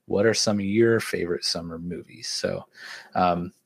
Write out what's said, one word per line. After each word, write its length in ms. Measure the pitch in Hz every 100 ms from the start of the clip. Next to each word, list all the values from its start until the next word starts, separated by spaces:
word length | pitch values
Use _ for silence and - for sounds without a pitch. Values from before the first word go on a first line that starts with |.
| -
What 200 | 95 113
are 80 | 104
some 240 | - 104
of 60 | 98
your 340 | 107 117 113
favorite 440 | - 92 87 87 -
summer 340 | 87 85 82
movies? 500 | 87 87 - - -
So, 360 | - - 50 - - - - - -
um, 360 | 90 87 87 -